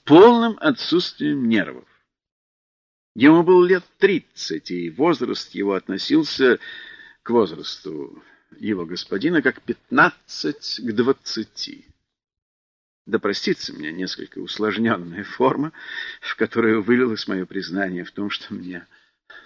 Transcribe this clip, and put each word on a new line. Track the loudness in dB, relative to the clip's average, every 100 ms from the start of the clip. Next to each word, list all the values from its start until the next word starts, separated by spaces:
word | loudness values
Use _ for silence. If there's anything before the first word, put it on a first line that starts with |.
полным | 6 10 10 8 2 -2
отсутствием | -4 -4 -2 -2 -2 -6 -4 -2 0
нервов. | 0 -2 -10 -20 _ _ _ _ _ _ _ _ _ _ _ _
Ему | 4 6 8
было | 8 6 6
лет | 2 -2 0
тридцать, | 2 2 -4 -14 -10 -10 -8
и | -8 -6
возраст | 0 0 0 -2 -6 -8
его | -6 -2
относился | -2 -4 -8 0 0 0 2 2 2 -2 -18 -20 -20 -20 _
к | -2
возрасту | 0 0 -2 -14 -12 -12 -12 -12 -18 _ _ _ -10
его | -6 -6 -6
господина | -10 -8 -4 0 0
как | 0 -2
пятнадцать | -8 -10 -2 2 2 0 -16 -10 -8 -8 -10 -10
к | -6
двадцати. | -2 0 -2 -4 -10 -10 -12 -16 -16 _ _ _ _ _ _ _ _ _ _ _ _ -4
Да | -4
простится | -2 -4 -4 -4 -6
мне | -12 -12
несколько | -8 -8 -10 -14 -14
усложнённая | -12 -4 -4 -2 -2 -2 -6 -14
форма, | -10 -2 0 0 -6 -10 -16 -14 -14 -14
в | -10 -6
которую | -4 0 0 0
вылилось | 2 2 0 -2 -6
моё | -6 -6
признание | -8 -6 -6 -6 -6
в | -10
том, | -10 -8
что | -8 -10
мне | -12 -12 -14 -18 _ _ _ _ -20